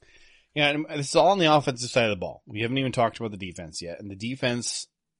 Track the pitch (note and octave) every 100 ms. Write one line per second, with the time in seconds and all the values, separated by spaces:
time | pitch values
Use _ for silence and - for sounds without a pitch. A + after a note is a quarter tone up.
0 | _ _ _ _ _ D3 D3 D3+ D#3 D3
1 | C#3 D#3+ E3 G3+ D#3+ D3+ C#3 B2 B2 B2+
2 | A2+ G2 E2+ - - G#2 A#2 C3+ C3 A#2+
3 | A2+ - A2+ G2+ F#2 E2+ E2 - E2+ E2+
4 | G2+ G2 A#2 C3 B2+ A#2+ A2+ - - _
5 | _ _